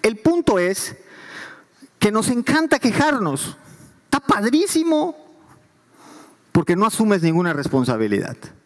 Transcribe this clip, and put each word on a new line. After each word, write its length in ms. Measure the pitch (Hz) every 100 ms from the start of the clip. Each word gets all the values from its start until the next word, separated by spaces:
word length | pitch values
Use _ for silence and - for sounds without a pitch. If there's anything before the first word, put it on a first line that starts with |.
el 160 | 214 214
punto 420 | 320 349 - 196
es 360 | 175 190 - - - - - - - - _ _ - _
que 140 | 208
nos 180 | 214 -
encanta 500 | 240 240 294 320 294
quejarnos. 800 | 240 - 302 277 175 135 - - - - - _ _
Está 140 | 277
padrísimo, 960 | - 208 214 294 381 320 330 302 330 - - - _ - _ _ _ _ - - - _ _
porque 240 | 180 165 175
no 100 | 214
asumes 360 | 214 220 196
ninguna 320 | 165 165 180
responsabilidad. 840 | 147 135 135 127 117 110 101 - 123 - -